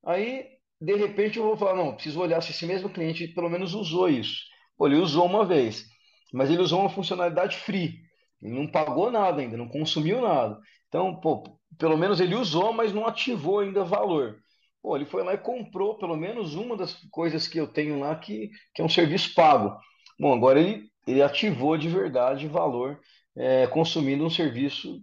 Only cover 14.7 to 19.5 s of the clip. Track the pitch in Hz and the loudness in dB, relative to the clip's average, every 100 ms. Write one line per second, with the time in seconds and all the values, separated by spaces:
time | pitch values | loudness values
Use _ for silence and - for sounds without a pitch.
14.7 | _ - 147 143 180 180 196 - 247 214 | _ -4 -4 -4 -4 -4 -4 -4 -8 -8
15.7 | 185 202 214 185 156 170 233 180 151 240 | -4 -4 -4 -6 -4 -6 -6 -8 -8 -8
16.7 | 220 185 - - - 165 156 - 165 147 | -6 -8 -10 -14 -4 -4 -2 -4 -4 -4
17.7 | - 151 143 143 160 - 214 208 - _ | -4 -4 -4 -4 -6 -8 -10 -10 -14 _
18.7 | - 165 - 160 185 - - 160 | -4 0 4 2 2 0 6 6